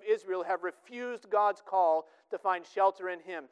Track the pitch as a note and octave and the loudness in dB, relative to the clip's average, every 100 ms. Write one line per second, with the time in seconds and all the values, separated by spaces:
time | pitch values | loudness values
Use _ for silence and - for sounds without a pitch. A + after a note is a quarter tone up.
0 | G3 A3 F#3+ F#3 F3 F#3 F3+ - - A#3+ | 0 -2 0 -6 -2 -2 -4 -8 -14 -10
1 | B3 A#3+ G3 G#3 G#3 G3+ - F#3+ F3 D#3+ | -8 -10 -2 2 2 0 -2 2 4 2
2 | D#3 _ _ - G3 F3+ E3+ - G3 F#3+ | -2 _ _ -4 -2 -2 -2 2 2 2
3 | F#3 F3+ E3+ F3 C3+ | -4 -8 -8 -12 -12